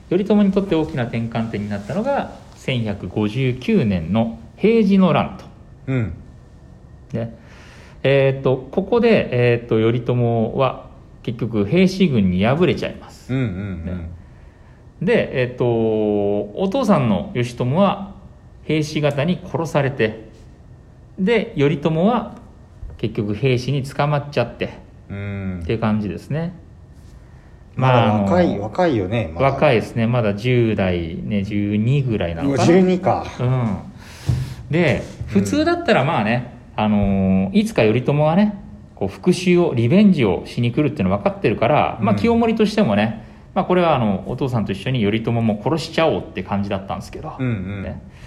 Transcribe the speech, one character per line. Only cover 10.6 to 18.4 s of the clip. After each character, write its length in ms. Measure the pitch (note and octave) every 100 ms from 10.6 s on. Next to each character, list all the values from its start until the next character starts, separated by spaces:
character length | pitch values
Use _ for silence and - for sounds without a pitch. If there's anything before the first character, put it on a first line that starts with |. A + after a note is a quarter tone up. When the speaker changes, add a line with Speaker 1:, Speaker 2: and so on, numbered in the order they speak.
| C3 - - - - -
Speaker 1:
結 160 | - -
局 260 | A2+ A2 G2
平 220 | F3 F#3
氏 200 | F#3+ F3+
軍 220 | B2 F#2
に 160 | F2+ G#2+
敗 220 | D3 F3
れ 80 | F#2+
ち 100 | F2
ゃ 40 |
い 60 | -
ま 140 | -
す。 240 | - -
Speaker 2:
う 40 | C3
ん 20 |
う 40 |
ん 20 | A#2
う 40 |
ん。 360 | F2+ G2+ E2+ F2
Speaker 1:
ね。 240 | F2+ E2 E2+ - - - - - - - -
で、 400 | F3 G#3 - C#3
え 40 | B2
ー 80 |
っ 20 | B2
と、 100 | B2
お 1040 | A#2 A2+ A2 G#2+ G#2 G2+ G#2 G#2 - G3
父 140 | C4+ A3
さ 120 | E3
ん 120 | A#2+
の 220 | F#2+ -
義 220 | B2 A#2+ -
朝 100 | B2+
は 500 | D#3 G3 - G3 - - -